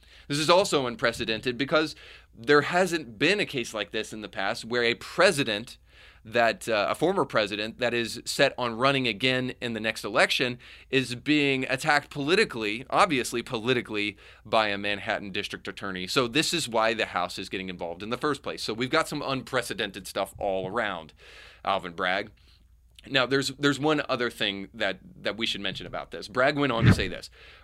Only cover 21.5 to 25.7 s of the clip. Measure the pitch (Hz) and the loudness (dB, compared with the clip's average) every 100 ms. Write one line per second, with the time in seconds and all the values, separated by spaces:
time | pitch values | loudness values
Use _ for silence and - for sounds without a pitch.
21.5 | - - 95 90 85 92 95 110 - - | -8 0 0 -2 -2 0 0 -2 -12 -20
22.5 | _ _ _ _ - - 135 123 139 139 | _ _ _ _ -20 -2 0 2 0 0
23.5 | 135 143 131 151 151 - 127 120 - 107 | 0 0 2 2 2 0 0 -2 0 -2
24.5 | 98 98 113 101 92 - - 101 104 113 | -2 -10 -2 -2 -2 -12 -8 -6 -2 -4
25.5 | 98 101 | -2 -4